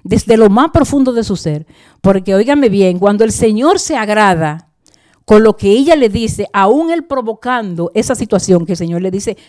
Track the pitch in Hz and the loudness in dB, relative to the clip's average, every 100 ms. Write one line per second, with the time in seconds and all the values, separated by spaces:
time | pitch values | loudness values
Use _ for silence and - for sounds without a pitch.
0 | - 220 - 220 214 208 320 330 269 277 | -4 -2 2 4 4 4 2 0 0 0
1 | 254 233 214 185 160 151 156 _ _ _ | 0 -2 -4 -6 -6 -8 -10 _ _ _
2 | 196 190 185 190 226 294 254 196 185 180 | 0 0 0 0 2 2 2 2 2 2
3 | 202 202 220 - 226 214 285 403 - 285 | 0 2 0 0 0 2 0 0 -2 -4
4 | 208 214 202 170 156 156 - _ _ _ | -2 2 2 2 -2 -6 -14 _ _ _
5 | _ _ - 214 220 214 196 220 277 311 | _ _ 2 4 4 2 2 2 4 2
6 | 240 214 226 - 202 - 196 269 330 339 | 2 0 -4 -6 -6 0 2 2 0 -4
7 | 339 269 226 220 247 247 208 170 170 214 | -4 -6 -6 -8 -6 -6 -6 -6 -4 -4
8 | - 247 226 202 - 180 170 175 170 170 | -4 -4 -2 -2 2 0 0 -6 -4 -4
9 | 185 190 202 196 | -4 -6 -8 -10